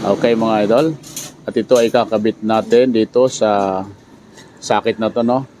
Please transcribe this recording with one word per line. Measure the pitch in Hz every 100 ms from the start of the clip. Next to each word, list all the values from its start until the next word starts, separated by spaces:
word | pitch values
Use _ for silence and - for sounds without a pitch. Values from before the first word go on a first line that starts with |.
Okay, | 98 98 120 117
mga | 113 107 104
idol? | 113 160 151 - - - - -
At | 110
ito | 107 123
ay | 117
kakabit | 123 107 110 110 104 110
natin | 110 110 117 127
dito | 113 107 120 131
sa | - 107 101 98 95 95 101 - - - - - -
sakit | - 107 113 107
na | 110
to, | 110 117
no? | 127 135 -